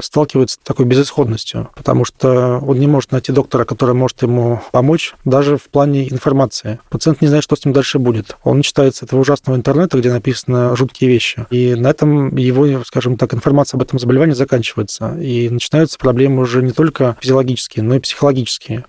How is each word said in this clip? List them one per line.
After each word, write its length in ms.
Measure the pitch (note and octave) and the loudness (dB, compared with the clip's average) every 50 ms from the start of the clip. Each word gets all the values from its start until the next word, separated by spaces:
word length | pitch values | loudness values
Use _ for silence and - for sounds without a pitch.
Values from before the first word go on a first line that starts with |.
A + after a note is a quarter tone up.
| - | -8
сталкивается 540 | - - D3+ D3+ - - C3+ C3 A2+ - | -4 0 0 0 0 2 0 0 0 -2
с 100 | - - | -6 -8
такой 180 | - - - C3 | -4 -2 0 2
безысходностью, 840 | B2 B2 C3 C#3+ - - - C#3 A2+ A2 A2 - - - A#2 A#2 - - | 2 2 2 0 0 0 -2 -2 -2 -2 -6 -8 -8 -10 -10 -10 -10 -12
потому 280 | - - - B2+ B2+ B2 | -8 -4 -2 0 0 0
что 540 | - - - - C3 B2+ B2 B2 B2+ B2 B2 | -2 -4 -2 0 2 2 2 2 0 0 -2
он 180 | C#3 C3+ C#3 B2 | -2 -2 0 2
не 80 | C#3 C#3+ | 2 2
может 240 | D3+ C3+ B2 - C3+ | 2 2 0 -2 -4
найти 180 | B2+ - - | -4 -2 -2
доктора, 340 | B2+ C#3 B2+ - - C3 A2+ | -2 -2 0 0 0 -2 -2
который 300 | - A#2 - - A#2+ B2 | -2 -2 -2 0 2 2
может 260 | B2+ B2+ B2 - - - | 2 0 0 -2 -2 -2
ему 380 | A#2 A#2+ B2 A#2+ A#2 A#2+ A2+ - - - | 0 0 2 0 0 -2 -4 -4 -2 0
помочь, 420 | B2+ B2+ C#3 D#3+ E3 - - - - - | 2 2 2 2 0 -2 -6 -10 -6 -2
даже 320 | C#3+ B2+ C3+ C#3+ C#3+ D3 C3 | 0 2 2 2 2 0 -2
в 100 | - _ | -2 _
плане 380 | - C#3+ C#3+ D3 C#3+ C#3 C3+ B2 | 0 0 2 2 2 0 -2 -2
информации. 680 | C3 B2 - D3+ C3+ C#3 C3+ A#2+ - - - A2+ G#2+ B2 _ - | -4 -4 -2 0 2 2 0 0 -2 -6 -8 -8 -8 -10 _ -8
Пациент 300 | - - - D#3+ D3+ - - | -6 -4 -2 -2 0 2 2
не 60 | D3 | 2
знает, 160 | C#3+ D3+ C#3+ | 2 2 0
что 100 | - D3 | 0 -2
с 100 | - - | -2 0
ним 80 | C#3+ C3 | 0 2
дальше 280 | C#3 B2+ - - C#3+ | 2 0 0 0 0
будет. 360 | B2+ B2 A#2 A2 F#2+ - - - - | 0 0 0 -2 -4 -8 -10 -6 -2
Он 200 | - B2+ C3+ C#3+ | 0 2 2 0
читает 340 | - - - C#3 C3+ C3+ | 0 2 2 2 2 2
с 60 | - - | -2 -6
этого 160 | A2+ - C3 | -2 0 0
ужасного 360 | C3+ C3 C#3+ - - - C3 | 2 2 0 0 0 -2 -2
интернета, 400 | B2+ A2+ C#3 C3+ D3+ F#3 F3+ - | -2 0 0 2 2 2 0 0
где 140 | C3 A#2 B2 B2 | 0 0 0 0
написаны 640 | A#2+ - C#3 B2 - - - B2+ B2 B2 B2 B2 | 0 -2 -4 -4 -4 -2 -2 0 0 0 0 0
жуткие 340 | A#2+ C3 B2+ - - C3+ B2+ | 0 -2 -2 -2 0 2 4
вещи. 380 | B2+ A2 - - - - A2+ - | 4 2 2 -2 -6 -8 -8 -4
И 260 | B2 B2 B2 B2 B2 | -2 0 0 0 0
на 100 | A#2 A#2+ C3 | 0 2 0
этом 460 | D#3 - D3+ D3+ D3 D3 C#3 C3+ C#3 | 0 2 2 2 2 2 0 0 0
его, 480 | C3+ B2+ B2 B2 C3 C#3+ D3 C#3 C3 A#2 | 0 0 2 2 2 2 2 2 -2 -4
скажем 320 | - - C3 A#2+ B2 B2 | -6 -4 -4 -2 -2 -2
так, 160 | A2 C3 A#2+ - | -2 -2 -2 -2
информация 460 | A#2 - - C#3 D3 C#3+ - - C3 | -2 0 2 2 2 2 0 -2 -4
об 40 | B2 | -4
этом 180 | - - C3 | -2 -4 -4
заболевании 340 | - A#2+ B2 C3+ D#3+ E3 C#3+ | 0 2 2 2 4 2 2
заканчивается. 840 | A#2+ C#3 - - B2 A2 - - - G#2+ - - - A2+ A2+ C#3 E3 | 0 0 0 0 -2 -2 -2 -6 -6 -6 -6 -8 -8 -8 -8 -6 -6
И 280 | D#3+ C3+ A#2+ A#2+ A#2+ A#2 | -6 -4 -2 -2 -2 -2
начинаются 500 | A#2+ A#2+ - - - D3+ D#3+ D3 - - | -2 -4 -4 -2 0 0 0 0 -2 -2
проблемы 420 | - C3 A#2+ A#2+ C3+ C#3 C3+ C3 B2+ | -2 0 2 2 2 2 2 2 0
уже 220 | A#2+ A#2+ C3 B2+ | 0 0 0 0
не 80 | B2+ A#2 | 0 0
только 440 | - D#3 D#3+ C#3 - C3+ B2 A2+ - | 0 0 0 0 0 0 0 -2 -2
физиологические, 640 | - B2+ C3 C3+ C3 B2+ B2+ - - - - - G#2+ | -2 0 2 2 2 0 -2 -6 -6 -8 -6 -4 -2
но 100 | A2+ B2+ | 0 0
и 60 | C3+ | 0
психологические. 840 | - - - - - C#3+ C#3 C3 A#2+ - - - - - A2 A#2+ B2 | -2 -4 -4 0 0 0 2 0 -2 -4 -6 -10 -8 -10 -10 -10 -10